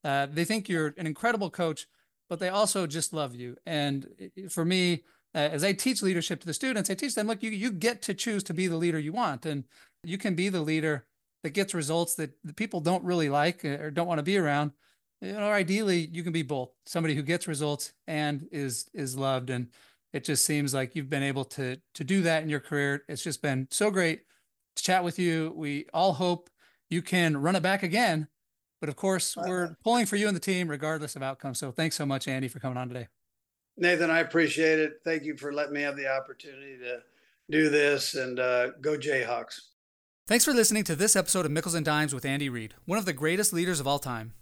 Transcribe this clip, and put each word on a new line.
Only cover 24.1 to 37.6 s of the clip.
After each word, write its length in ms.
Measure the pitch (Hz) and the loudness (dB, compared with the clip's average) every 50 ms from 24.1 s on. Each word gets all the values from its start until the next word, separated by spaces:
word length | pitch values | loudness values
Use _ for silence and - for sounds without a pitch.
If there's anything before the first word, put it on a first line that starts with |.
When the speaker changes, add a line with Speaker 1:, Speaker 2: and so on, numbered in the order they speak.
| 160 - _ _ _ _ _ _ _ _ _ _ _ | 0 -2 _ _ _ _ _ _ _ _ _ _ _
Speaker 1:
to 80 | - - | -6 0
chat 200 | - 185 185 175 | 2 4 4 4
with 140 | 175 165 - | 2 0 2
you. 360 | 180 175 165 160 160 160 160 | 2 2 2 2 0 -2 -4
We 320 | 156 160 143 143 143 - - | -6 -6 -4 -4 -4 -6 -4
all 220 | - 160 180 196 165 | 0 2 4 4 4
hope 380 | 127 185 180 175 175 - - _ _ _ _ _ _ _ _ | 2 2 2 2 0 -4 -16 _ _ _ _ _ _ _ _
you 120 | 160 170 | -2 -2
can 340 | 170 - 185 185 170 165 151 139 | 0 2 2 4 4 4 2 2
run 180 | 139 165 190 | 2 2 2
it 80 | 190 160 | 4 2
back 180 | 180 196 196 | 2 0 2
again. 460 | 196 175 160 220 247 208 165 156 156 - _ _ _ _ _ _ _ _ _ _ | 0 0 2 2 4 4 2 0 -2 -4 _ _ _ _ _ _ _ _ _ _
But 100 | - 151 | -6 -6
of 60 | 139 | -6
course, 400 | - - 190 190 185 - - - | -2 0 2 2 2 0 -2 -4
Speaker 2:
Uh, 80 | - 170 185 | -4 -4 -2
Speaker 1:
we're 280 | 185 180 180 165 160 _ _ | -2 -2 -2 -4 -6 _ _
pulling 220 | 220 233 240 233 | 2 4 4 4
for 120 | 196 208 208 | 2 2 2
you 100 | 208 214 | 2 2
and 80 | 202 | 0
the 40 | 170 | 0
team 260 | - - 190 180 180 165 | 0 0 0 0 0 -2
regardless 480 | 147 139 147 156 160 156 151 139 - | -2 -2 -2 -2 -2 -2 -4 -8 -8
of 80 | 139 135 | -6 -6
outcome. 320 | 135 135 - - 139 127 | -6 -6 -6 -8 -8 -6
So 160 | - - 139 | -6 -6 -6
thanks 240 | 123 - 160 160 - | -2 0 0 0 0
so 100 | - 151 | -2 -2
much, 220 | 139 135 131 - - | 0 0 -2 -2 -2
Andy, 200 | 131 131 135 127 | -2 -2 -4 -4
for 120 | - 135 | -6 -6
coming 180 | 113 135 127 123 | -6 -6 -4 -4
on 100 | 127 123 | -6 -6
today. 200 | 123 127 117 - _ _ _ _ _ _ _ _ _ _ _ _ _ | -8 -10 -10 -12 _ _ _ _ _ _ _ _ _ _ _ _ _
Speaker 2:
Nathan, 360 | - 175 175 180 160 170 165 | 0 2 2 4 4 4 4
I 80 | 160 165 | 4 2
appreciate 580 | 165 165 - 165 160 147 - 151 160 160 160 156 | 2 4 4 4 4 4 4 4 4 4 6 4
it. 220 | 156 151 151 - _ | 2 0 -2 -6 _
Thank 200 | 170 165 156 143 | -2 -2 -2 -2
you 120 | 151 151 | -6 -8
for 160 | - 143 147 | -6 -6 -6
letting 220 | 143 147 147 143 147 | -2 -2 -2 -2 -2
me 80 | 147 | -2
have 140 | 143 143 139 139 | -2 -2 -2 -2
the 100 | 139 135 | -2 0
opportunity 680 | 135 135 135 - 131 _ - 156 135 135 139 139 135 127 | 0 -2 -2 -6 -16 _ -18 -18 -18 -16 -16 -18 -16 -12
to 200 | 123 123 123 120 - _ _ _ _ _ _ _ _ - | -8 -8 -8 -8 -8 _ _ _ _ _ _ _ _ -2
do 200 | 151 156 | 2 4